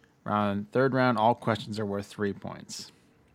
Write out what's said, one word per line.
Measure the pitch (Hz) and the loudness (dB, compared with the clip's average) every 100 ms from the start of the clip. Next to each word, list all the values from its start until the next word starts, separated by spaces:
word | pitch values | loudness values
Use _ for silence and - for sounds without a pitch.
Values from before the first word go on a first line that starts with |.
| _ _ | _ _
round, | - 104 104 101 104 | -2 0 2 -2 -2
third | 123 135 | 2 2
round, | 127 127 110 | 4 2 4
all | 110 120 | 4 2
questions | - 110 - 107 | 0 -2 -2 -6
are | 101 | -4
worth | 101 101 | -4 -6
three | - 101 | -4 -4
points. | 95 - - - - - - _ _ _ | -4 -10 -14 -14 -14 -16 -20 _ _ _